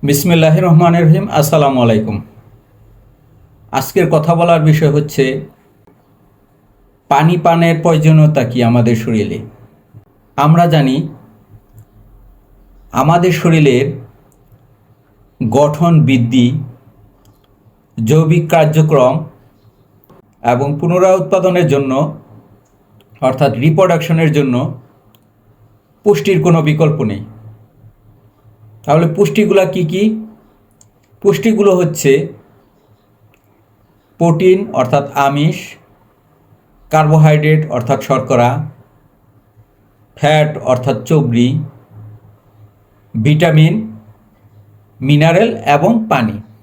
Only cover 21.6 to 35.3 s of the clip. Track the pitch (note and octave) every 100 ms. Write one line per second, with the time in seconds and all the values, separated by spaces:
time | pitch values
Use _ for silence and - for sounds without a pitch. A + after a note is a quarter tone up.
21.6 | E3+ C#3 C3+ C3 D#3 - _ - _ _
22.6 | _ _ _ _ _ _ C3 - C#3 A2+
23.6 | C#3+ D#3 F#3 E3+ - D#3+ D#3+ C#3 C3+ B2
24.6 | - - _ _ _ _ _ _ _ _
25.6 | _ _ _ _ G#3 G#3 - F#3 F3 E3
26.6 | D3+ D3+ D#3+ - A2+ G2 - - - -
27.6 | _ _ - _ _ _ _ _ _ _
28.6 | - - - D#3 E3 - G3+ - G#3 G3
29.6 | F#3 F#3+ D#3+ F3+ A3 A3 - - _ _
30.6 | _ _ _ _ _ _ - - A3+ G#3+
31.6 | G3+ F#3 E3 - C#3+ C#3 - - _ _
32.6 | _ _ _ _ _ _ _ _ _ _
33.6 | _ _ _ _ _ _ E3+ D#3 F#3 F#3+
34.6 | G#3 - B2 C#3+ C#3 - C#3